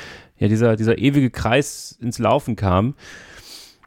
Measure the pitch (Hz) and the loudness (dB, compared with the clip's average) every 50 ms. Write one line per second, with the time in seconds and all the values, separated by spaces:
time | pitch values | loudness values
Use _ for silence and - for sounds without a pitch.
0 | - - - - - _ _ - 107 104 110 110 117 117 110 107 110 113 120 - | -18 -18 -20 -20 -20 _ _ -2 0 2 2 4 4 2 2 2 2 0 0 2
1 | 101 139 139 147 135 120 - - - 110 117 139 143 - - - - - - - | 2 2 2 4 2 2 0 -2 -2 0 2 2 0 -2 -6 -14 -16 -18 -16 -10
2 | 117 120 113 - 113 104 120 147 - - 113 - 104 98 90 92 104 127 143 _ | -8 -8 -6 -2 0 2 2 0 0 -4 -6 -2 0 2 2 2 2 0 -2 _
3 | - - - - - - - - - - - - - - _ _ _ | -14 -20 -20 -20 -20 -20 -20 -20 -20 -20 -20 -20 -20 -20 _ _ _